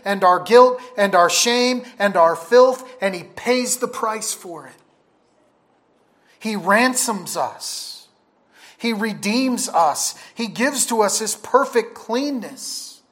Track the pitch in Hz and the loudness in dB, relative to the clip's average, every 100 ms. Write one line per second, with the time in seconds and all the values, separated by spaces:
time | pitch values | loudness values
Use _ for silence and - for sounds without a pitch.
0 | 196 202 185 180 - 240 254 254 - - | -6 2 4 2 6 6 6 4 -6 -2
1 | 202 180 175 - 240 240 247 254 - - | 2 4 4 2 0 0 0 -2 -6 -4
2 | 202 185 165 165 - 247 254 254 - - | 0 4 4 2 2 6 6 4 -6 -6
3 | 196 180 160 - - 254 240 - 233 - | -4 -4 -10 -8 -2 0 0 -4 -6 -6
4 | 226 220 208 - 185 160 135 - _ _ | -6 -6 -8 -10 -12 -16 -16 -20 _ _
5 | _ _ _ _ _ _ _ _ _ _ | _ _ _ _ _ _ _ _ _ _
6 | _ _ _ _ 220 208 170 202 254 247 | _ _ _ _ -8 -4 2 4 4 0
7 | - 202 175 175 127 - - - - - | -4 -4 -6 -6 -6 -8 -12 -12 -14 -18
8 | - _ _ _ _ _ - - 233 214 | -20 _ _ _ _ _ -20 -8 -6 -4
9 | 220 180 196 233 262 240 - - 160 135 | -4 -4 -2 0 0 -2 -2 0 0 0
10 | - - - - 233 160 254 285 - 226 | -6 -8 -14 -10 -8 -2 -2 -2 -2 0
11 | 208 - 220 - - 254 269 240 - - | 0 0 -6 -8 0 0 2 -2 -2 -6
12 | - 233 285 269 170 131 - - - - | -8 -6 -4 -6 -10 -14 -14 -12 -14 -20
13 | _ | _